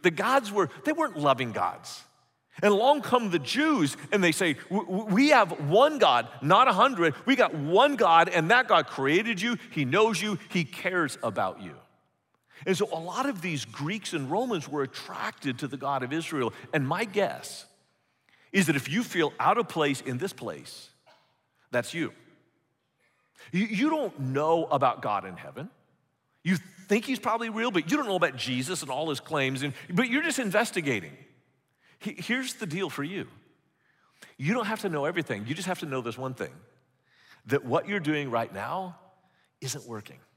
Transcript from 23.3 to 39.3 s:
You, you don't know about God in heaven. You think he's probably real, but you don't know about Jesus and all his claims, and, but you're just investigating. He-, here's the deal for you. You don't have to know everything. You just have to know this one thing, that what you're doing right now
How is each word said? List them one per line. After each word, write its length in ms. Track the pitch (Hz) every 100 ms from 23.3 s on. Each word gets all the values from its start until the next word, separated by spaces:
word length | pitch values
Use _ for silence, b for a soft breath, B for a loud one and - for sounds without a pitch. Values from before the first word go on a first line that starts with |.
| B B
You, 140 | 175 214
you 240 | 202 294
don't 280 | 311 220 -
know 460 | 131 135 156 165
about 360 | 165 143 131 123
God 240 | 131 101
in 120 | 92 87
heaven. 340 | - 71 180 _ _ _ _ _ _ _
You 140 | 170 180 - - -
think 160 | 208
he's 160 | 247 254
probably 300 | 233 226 233
real, 200 | 220 240
but 200 | 180 156
you 60 | 294
don't 100 | 240
know 100 | 185
about 200 | 165 131
Jesus 460 | 123 127 135 185
and 80 | 135
all 180 | 131 160
his 100 | 131
claims, 420 | - 156 135 131
and, 120 | 143 B B
but 180 | 180 247
you're 140 | 262
just 180 | 330 269
investigating. 720 | 220 202 226 190 143 110 80 - - _ _ _ _ b b b
He-, 160 | 214 -
here's 380 | 170 247 254
the 120 | - 190
deal 220 | 170 175
for 160 | 135
you. 240 | 143 190 - - _ _ _ b b b b b b b
You 180 | 143
don't 120 | 240 208
have 140 | 220
to 80 | 202
know 160 | 151
everything. 420 | 147 170 - 104 107
You 80 |
just 140 | 156 180
have 120 | 175
to 60 | 160
know 140 | 131
this 160 | 117 113
one 180 | 131
thing, 180 | 123 78 69 _ _ _ _ b b b b 113
that 180 | 139
what 240 | 127 160 185
you're 120 | 202
doing 300 | 151 151 139
right 220 | 117 117
now 440 | 95 113 175 185 175 _ _ _